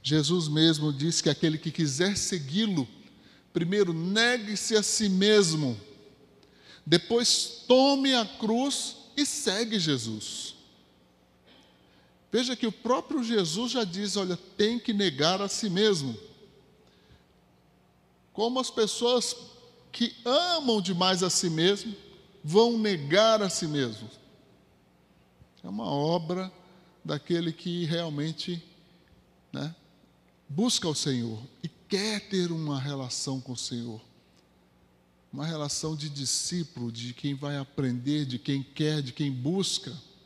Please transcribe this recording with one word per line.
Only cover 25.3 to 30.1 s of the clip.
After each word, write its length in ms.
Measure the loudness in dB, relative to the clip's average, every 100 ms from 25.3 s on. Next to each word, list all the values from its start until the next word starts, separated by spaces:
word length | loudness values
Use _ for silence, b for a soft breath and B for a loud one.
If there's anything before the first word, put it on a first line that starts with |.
| _ -20 _
É 40 | -12
uma 220 | -8 -4
obra 640 | -2 0 -2 -2 -6 -6 -14 b b b b
daquele 480 | -8 -8 -2 -2 -2
que 320 | -6 -6 -4 -2
realmente, 760 | -4 -4 -4 -6 -6 -8 -8 -10 -20 _ _ _ -20 _ _ _
né, 220 | -10 -10 -12 _ _ _